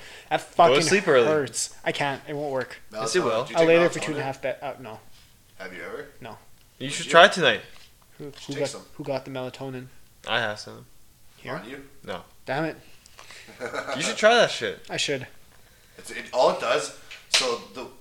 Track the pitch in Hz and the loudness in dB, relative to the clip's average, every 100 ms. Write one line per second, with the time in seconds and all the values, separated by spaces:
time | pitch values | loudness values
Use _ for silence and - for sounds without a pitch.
0 | - - - 160 - - 170 139 156 196 | -20 -18 -4 -4 -4 6 6 6 4 2
1 | 180 131 120 156 127 - - - 170 165 | 4 4 6 2 0 -6 -8 -6 -6 -2
2 | 143 131 - 147 147 135 117 - - 107 | -4 -4 -8 -8 -4 -4 -6 -12 -14 -8
3 | 113 180 123 110 147 170 165 170 170 156 | -2 0 2 0 -2 2 6 6 6 0
4 | 156 143 135 131 135 - 143 123 120 110 | -6 -4 -6 -6 -6 -6 -8 -10 -14 -16
5 | - - - _ _ - 95 90 - - | -18 -20 -20 _ _ -18 -16 -12 -12 -12
6 | 143 - 120 107 - - _ - 135 147 | -14 -16 -18 -18 -20 -20 _ -12 -10 -8
7 | 147 160 180 190 139 98 - - - - | 4 8 8 8 2 2 -4 -20 -20 -20
8 | _ - 147 - - 139 139 - - - | _ -16 -16 -16 -12 -6 -6 -8 -18 -14
9 | 143 131 143 131 127 - 135 127 131 - | -8 -8 -8 -10 -10 -10 -12 -12 -14 -20
10 | - - - 117 110 107 - 110 123 - | -20 -18 -4 -2 -2 -6 -12 -18 -20 -20
11 | - _ - - 123 151 127 139 139 - | -20 _ -20 -18 -12 -12 -12 -16 -18 -18
12 | - 95 - - - 135 160 151 - - | -12 -12 -12 -18 -6 -4 -4 -8 -18 -20
13 | - - - - - - 123 - - - | -20 -20 -20 -20 -20 -12 -10 -8 -8 -6
14 | 180 226 214 240 160 - 110 - - 180 | -6 4 6 6 4 2 -6 -6 -8 -6
15 | - 139 127 - - - - - - - | -2 -4 -6 -18 -20 -20 -20 -20 -20 -20
16 | - 113 113 123 156 - 117 147 143 - | -14 -14 -6 2 4 4 0 -2 -2 -12
17 | - - - - 127 113 95 127 117 - | -18 -18 -2 0 0 -4 -8 -14 -16 -16